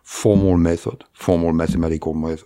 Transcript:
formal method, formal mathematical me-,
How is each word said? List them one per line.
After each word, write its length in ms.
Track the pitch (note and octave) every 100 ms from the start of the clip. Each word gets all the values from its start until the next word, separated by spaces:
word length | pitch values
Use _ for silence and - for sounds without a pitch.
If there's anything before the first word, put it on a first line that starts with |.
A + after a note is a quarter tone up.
formal 520 | - - A2 G2+ F#2+ F2
method, 460 | E2 E2+ - - -
formal 380 | - - E2+ E2+
mathematical 600 | E2 D#2+ F#2 D#2+ D#2+ D#2+
me-, 240 | D#2+ D#2+ D#2+